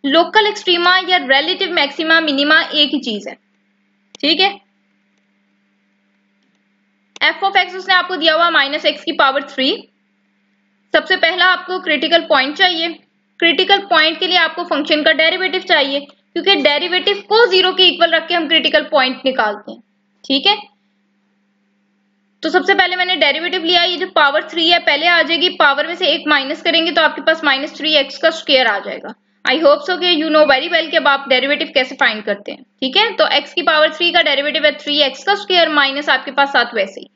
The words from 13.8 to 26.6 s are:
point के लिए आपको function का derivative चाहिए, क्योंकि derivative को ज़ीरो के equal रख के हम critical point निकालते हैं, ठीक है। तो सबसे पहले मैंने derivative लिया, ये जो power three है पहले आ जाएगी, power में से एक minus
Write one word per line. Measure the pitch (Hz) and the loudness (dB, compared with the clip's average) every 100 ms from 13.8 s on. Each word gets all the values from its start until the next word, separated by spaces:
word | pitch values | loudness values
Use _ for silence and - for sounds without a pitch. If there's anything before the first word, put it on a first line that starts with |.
| 392 | 2
point | 330 311 320 | 2 2 0
के | 359 | 0
लिए | 359 | 2
आपको | 320 330 349 | 0 -2 -4
function | 294 277 302 | -4 0 2
का | 311 | 2
derivative | 302 320 370 370 370 | 2 2 0 -4 -4
चाहिए, | 359 320 277 277 | 0 0 0 -4
क्योंकि | 277 _ _ - 349 311 | -8 _ _ -4 0 0
derivative | 285 294 349 359 370 403 - | 0 -4 -2 -2 -2 -4 0
को | 440 415 | 2 4
ज़ीरो | 370 370 | 2 0
के | 370 359 | 2 2
equal | 302 330 | 4 2
रख | 330 320 | 0 0
के | |
हम | 349 311 | -4 0
critical | 320 294 302 302 | 0 2 0 2
point | 302 254 262 | 0 0 -2
निकालते | 269 254 214 202 - | -4 -2 -2 -4 -14
हैं, | - _ _ _ _ | -20 _ _ _ _
ठीक | - 269 381 | -6 -2 0
है। | 415 - _ _ _ _ _ _ _ _ _ _ _ _ _ _ _ _ _ | -2 -6 _ _ _ _ _ _ _ _ _ _ _ _ _ _ _ _ _
तो | - | -2
सबसे | 359 359 | 0 2
पहले | 392 359 370 | 2 2 0
मैंने | 359 370 | -2 0
derivative | 285 285 349 359 | 0 0 -4 -4
लिया, | 330 349 | 0 0
ये | 349 349 | 0 -2
जो | 370 | -2
power | 339 285 302 302 | 2 2 0 -4
three | 330 330 | -2 2
है | 349 | 2
पहले | 339 294 330 | 2 0 2
आ | 339 | 2
जाएगी, | 294 330 359 - | 0 0 -2 2
power | 302 277 320 | 2 2 -4
में | 349 | -2
से | 339 | -2
एक | 320 302 | -2 0
minus | 294 269 320 | 0 -2 -6